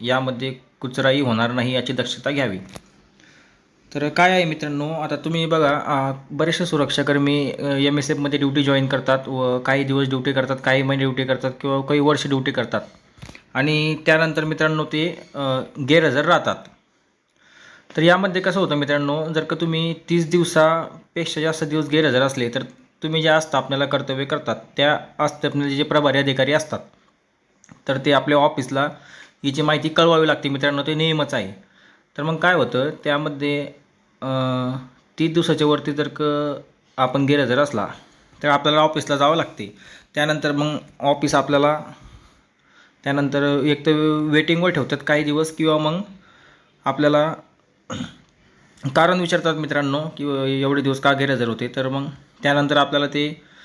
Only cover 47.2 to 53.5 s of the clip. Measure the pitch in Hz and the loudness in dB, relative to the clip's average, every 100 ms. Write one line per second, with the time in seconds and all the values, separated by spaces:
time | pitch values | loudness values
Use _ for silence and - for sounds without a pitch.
47.2 | 156 160 - _ _ _ - - - - | 2 -4 -14 _ _ _ -14 -10 -10 -14
48.2 | _ _ _ _ _ _ 139 147 170 180 | _ _ _ _ _ _ -2 2 4 2
49.2 | 175 175 165 156 156 147 139 143 156 - | 0 0 0 -2 -2 -2 -2 -2 -4 -6
50.2 | 143 139 135 135 135 143 135 135 139 135 | -4 -2 -2 0 0 0 0 2 2 2
51.2 | 139 127 117 110 120 135 131 139 139 - | 0 0 -2 -4 -6 -4 -4 -4 -6 -12
52.2 | _ _ 143 143 147 143 143 147 143 147 | _ _ 0 2 2 2 2 0 0 -2
53.2 | 147 165 - | -4 -6 -18